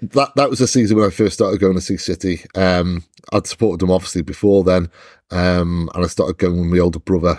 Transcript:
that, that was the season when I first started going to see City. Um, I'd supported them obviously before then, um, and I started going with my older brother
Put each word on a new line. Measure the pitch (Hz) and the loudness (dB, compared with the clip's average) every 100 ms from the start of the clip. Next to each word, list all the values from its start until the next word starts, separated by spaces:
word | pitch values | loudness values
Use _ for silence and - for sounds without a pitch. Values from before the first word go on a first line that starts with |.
that, | 107 139 139 - | -4 -2 0 0
that | 139 | 0
was | 123 | 0
the | 123 | 0
season | 131 107 107 | 2 2 4
when | 104 | 2
I | |
first | - 107 | 2 -2
started | - 101 95 | 0 -2 2
going | 98 | 2
to | 90 | 0
see | - 95 | -2 -6
City. | - 85 95 85 - 95 | -6 -4 -4 -6 -6 -2
Um, | 92 90 87 87 - _ - | 0 2 -2 -6 -10 _ -4
I'd | - - | -4 -4
supported | - 113 87 | -2 -2 0
them | 92 | 0
obviously | 92 92 92 | 0 -2 -6
before | 78 - 104 98 | -6 0 2 4
then, | 92 92 85 - - _ _ | 4 0 -2 -10 -20 _ _
um, | 90 90 90 85 87 82 | -2 0 0 0 -4 -4
and | - | -4
I | 87 | -4
started | - 82 87 | -2 -4 -2
going | 92 87 | -2 0
with | 85 | 0
my | 90 | 2
older | 87 85 | 2 -2
brother | - 92 87 | -2 0 0